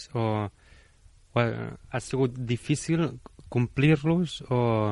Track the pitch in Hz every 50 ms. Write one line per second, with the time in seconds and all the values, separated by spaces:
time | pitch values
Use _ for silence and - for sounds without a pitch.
0 | - - - 120 113 110 107 107 104 98 - _ _ - - - - _ _ _
1 | _ - - - - _ - 120 120 113 113 117 117 113 - - - - - 123
2 | - - - 127 135 123 127 127 123 117 123 - - - 151 - - - 165 165
3 | 170 131 127 123 - - - - - - - 120 123 - - 135 139 151 156 143
4 | 143 160 165 180 180 147 - - 143 - 127 123 120 117 113 110 107 104